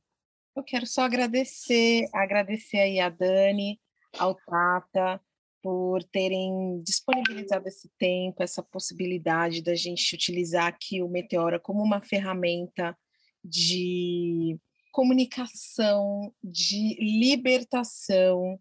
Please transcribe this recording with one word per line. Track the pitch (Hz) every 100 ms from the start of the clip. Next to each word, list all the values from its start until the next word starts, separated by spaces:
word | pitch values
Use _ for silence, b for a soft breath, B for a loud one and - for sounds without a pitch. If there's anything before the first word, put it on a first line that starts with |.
| _ _ _ _ _ -
Eu |
quero | 269 247 233
só | -
agradecer, | 254 240 247 240 262 - - 233 233 233 226
agradecer | 202 196 202 196 220 - 208
aí | 196 190
a | 180
Dani, | 170 180 190 196 202 202 208 _ _ _ -
ao | 185 190
Tata, | - 170 175 180 - 190 185 190 _ _ _ _
por | 185 180 180 185
terem | 180 196 190 185 185 190 185 175
disponibilizado | 170 - - 262 226 214 196 190 190
esse | - - -
tempo, | 185 180 185 180
essa | 180 -
possibilidade | - 185 - 170 180 180 165 165 170 165
da | 165
gente | 170 175 175 -
utilizar | 165 - 175 170 170 170
aqui | 170 - 190
o | 175
Meteora | 180 180 180 170 170
como | - 202
uma | 214 202
ferramenta | - 202 196 185 175 175 180 - 170 170 _ _ _ _
de | 175 165 170 180 180 180 175 175 175 170 165 160 _ _ _
comunicação, | - 254 254 254 - 247 - - - 214 208 202 202 208 _
de | 185 165 - 202 214 220
libertação, | 214 220 247 277 254 254 240 247 233 - - 190 185 180 185 190